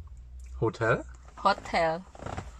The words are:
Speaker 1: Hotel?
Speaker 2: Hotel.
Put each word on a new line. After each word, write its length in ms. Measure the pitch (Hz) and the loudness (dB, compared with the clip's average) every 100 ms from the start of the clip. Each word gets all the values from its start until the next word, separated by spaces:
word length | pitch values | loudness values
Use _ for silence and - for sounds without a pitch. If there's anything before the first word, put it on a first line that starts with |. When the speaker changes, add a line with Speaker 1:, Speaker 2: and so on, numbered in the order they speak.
| - - - - - - | -14 -16 -16 -16 -12 0
Speaker 1:
Hotel? 440 | 110 - 113 - - - - - | 0 4 4 4 0 -14 -18 2
Speaker 2:
Hotel. 580 | 196 - - 202 165 165 185 - - - - - | 4 4 2 2 4 2 -6 -12 -8 -8 -10 -10